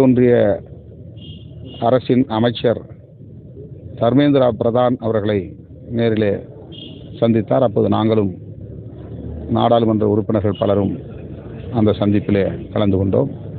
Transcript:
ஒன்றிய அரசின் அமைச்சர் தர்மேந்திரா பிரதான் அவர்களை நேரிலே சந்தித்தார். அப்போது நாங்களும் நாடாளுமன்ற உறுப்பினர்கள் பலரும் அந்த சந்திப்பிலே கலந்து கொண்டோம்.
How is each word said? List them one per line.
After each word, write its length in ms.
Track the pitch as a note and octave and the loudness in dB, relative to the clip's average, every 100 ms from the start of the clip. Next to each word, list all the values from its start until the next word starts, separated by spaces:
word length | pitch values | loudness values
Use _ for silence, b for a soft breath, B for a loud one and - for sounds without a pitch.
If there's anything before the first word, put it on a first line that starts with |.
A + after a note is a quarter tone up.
ஒன்றிய 320 | C3 B2 B2 A#2+ G#2 F#2+ - - - - - - - - - - - - A#2 | 6 6 4 4 2 0 -6 -20 -20 -20 -18 -18 -18 -18 -18 -18 -16 -2 2
அரசின் 360 | B2+ - B2+ C3 A2 | 2 2 2 2 2
அமைச்சர் 420 | A#2+ A2+ A#2+ G2 - - - - - - - - - - - - | 0 0 0 -2 -6 -20 -20 -20 -20 -20 -18 -18 -18 -16 -14 0
தர்மேந்திரா 480 | A#2+ B2+ D3 C#3 B2 G#2 | 2 4 4 4 4 2
பிரதான் 360 | A#2+ A#2+ B2 B2+ A2+ | 0 2 2 0 -2
அவர்களை 280 | A2 G#2+ G2+ E2+ - - - - A#2 | 0 0 -2 -2 -12 -20 -20 -8 0
நேரிலே 340 | A#2 G#2+ G#2 F#2+ - - - - - - - - | 0 2 2 0 -6 -18 -18 -18 -16 -16 -14 0
சந்தித்தார். 460 | A#2 A2+ G#2 C3 A#2+ | 2 2 2 2 2
அப்போது 220 | G#2+ G2+ G#2+ | 2 2 2
நாங்களும் 360 | G#2+ A2 G2 F2 - - - - - - - - - - - A2+ | 2 2 0 -4 -14 -16 -14 -14 -16 -16 -16 -14 -12 -10 -2 2
நாடாளுமன்ற 500 | A#2 A#2 A2 G#2+ G#2+ | 4 4 4 2 2
உறுப்பினர்கள் 460 | G#2 G2 G#2+ G#2 F#2+ | 2 2 0 0 0
பலரும் 320 | G2+ G2+ F#2+ F2 - - - - - - - A#2+ | 0 2 0 -4 -10 -14 -14 -14 -14 -14 -6 2
அந்த 140 | G#2+ F#2+ | 2 2
சந்திப்பிலே 460 | G2+ G2+ - G2+ F2+ F2 - | 2 2 2 2 0 -4 -6
கலந்து 260 | G#2+ G2+ F#2+ | 0 2 2
கொண்டோம். 280 | G2 A2+ C#3 - - | 2 2 0 -4 -12